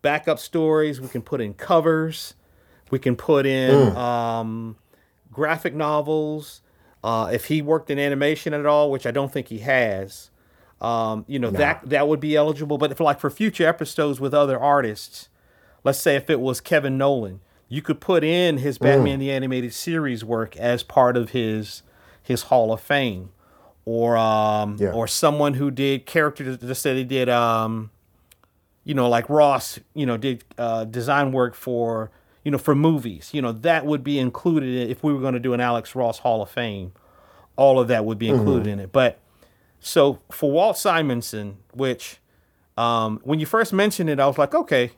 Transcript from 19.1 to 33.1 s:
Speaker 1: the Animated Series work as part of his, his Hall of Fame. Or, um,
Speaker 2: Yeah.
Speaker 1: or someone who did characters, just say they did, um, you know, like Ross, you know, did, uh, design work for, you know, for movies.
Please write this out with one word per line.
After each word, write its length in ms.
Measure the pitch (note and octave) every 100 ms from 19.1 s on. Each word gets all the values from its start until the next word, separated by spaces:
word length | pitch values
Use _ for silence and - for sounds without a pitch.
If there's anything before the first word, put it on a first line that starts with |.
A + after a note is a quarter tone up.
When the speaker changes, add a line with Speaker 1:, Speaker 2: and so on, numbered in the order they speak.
| C3+
Speaker 1:
the 140 | C3+
Animated 420 | C3+ C3 B2+ A#2+
Series 500 | - - E3 D3 A#2
work 320 | A2 A2+ A2 -
as 280 | A#2+ A#2+
part 320 | - - B2 B2
of 140 | A#2
his, 520 | B2+ A2+ A2 G#2+ - _ _ _ _
his 200 | - A#2+
Hall 300 | - C3 A2+
of 80 | A2
Fame. 500 | - C#3+ B2+ F#2 F#2 _ _ _ - _
Or, 320 | - A#2 A#2 A#2
um, 600 | A2 G#2+ G#2+ G#2+ G#2 G#2
Speaker 2:
Yeah. 140 | G2+
Speaker 1:
or 160 | A#2 A2
someone 460 | - D#3+ D3 C#3+
who 180 | C3+ C#3+
did 340 | B2+ C#3 C3+ -
characters, 500 | E3 D3+ D3+ C3 B2+
just 240 | B2 C3
say 120 | C#3+
they 80 | C3
did, 260 | B2+ C3 B2
um, 640 | A#2+ A#2 A2+ A2 A2+ A2 _ _ _ _ _ _ _ _ _
you 100 | -
know, 120 | C#3 B2
like 220 | A#2 A#2+
Ross, 500 | D3 D3 C3 - - _
you 140 | D#3 C3+
know, 100 | A2+
did, 280 | C3+ A#2+ - -
uh, 280 | A#2 A2+
design 460 | A2 A#2+ A#2+ C#3+ C#3+
work 240 | C3 B2
for, 560 | - - A#2+ A#2 A2+ A2 _ _ _
you 80 | D3+
know, 60 | C#3+
for 180 | -
movies. 540 | C#3 D#3+ D#3 A#2